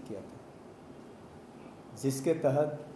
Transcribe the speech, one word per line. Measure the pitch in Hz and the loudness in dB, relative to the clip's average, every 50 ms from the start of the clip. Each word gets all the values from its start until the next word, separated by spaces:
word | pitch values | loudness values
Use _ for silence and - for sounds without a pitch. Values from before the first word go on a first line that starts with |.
| - - | -6 -6
किया | 110 95 | -6 -6
था, | - - - - - - - - - - - - - - - - - - - - - - - - - - - - - - - - - - - - | -8 -8 -12 -12 -14 -14 -14 -14 -14 -14 -14 -14 -14 -14 -14 -14 -14 -14 -14 -14 -14 -14 -14 -14 -14 -14 -14 -14 -14 -14 -14 -14 -14 -12 -8 0
जिसके | 135 135 131 - - 170 160 | 2 2 2 4 4 4 4
तहत | 160 - 139 135 147 151 147 - - - - - | 6 6 6 8 8 6 6 4 -2 -6 -10 -12